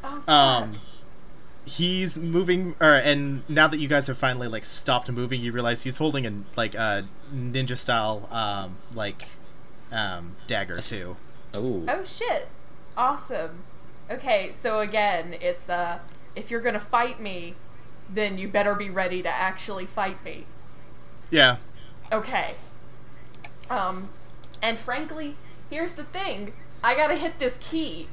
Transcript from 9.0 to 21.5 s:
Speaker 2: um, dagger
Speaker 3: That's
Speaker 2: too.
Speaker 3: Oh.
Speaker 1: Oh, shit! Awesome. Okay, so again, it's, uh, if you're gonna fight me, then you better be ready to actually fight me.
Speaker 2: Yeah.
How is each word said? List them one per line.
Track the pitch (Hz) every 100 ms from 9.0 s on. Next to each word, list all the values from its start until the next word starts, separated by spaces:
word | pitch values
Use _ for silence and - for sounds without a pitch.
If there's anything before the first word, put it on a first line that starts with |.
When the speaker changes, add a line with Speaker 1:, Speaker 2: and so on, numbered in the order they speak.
| 104 92 - - - - - - -
Speaker 2:
um, | 113 101 90 85 95 -
dagger | 110 95
Speaker 3:
That's | 87 -
Speaker 2:
too. | 107 90 87 - - -
Speaker 3:
Oh. | 101 123 101 175
Speaker 1:
Oh, | 320
shit! | 370 - 466 277 - - - - - -
Awesome. | 254 285 - 180 165 170 - - - - -
Okay, | 254 269 214 190
so | - 240 214
again, | 208 214 208 180 165 170
it's, | 180 175 -
uh, | 175 175 175 - - - -
if | -
you're | 233
gonna | 233 214
fight | 214 233 247 254
me, | 214 185 170 - - - - - -
then | 190 208 190
you | 185
better | 202 202
be | 202 202
ready | 185 185 185
to | 175
actually | 127 185 190 - 190 185
fight | - 190 185
me. | 78 - - - - - - - - - -
Speaker 2:
Yeah. | 160 131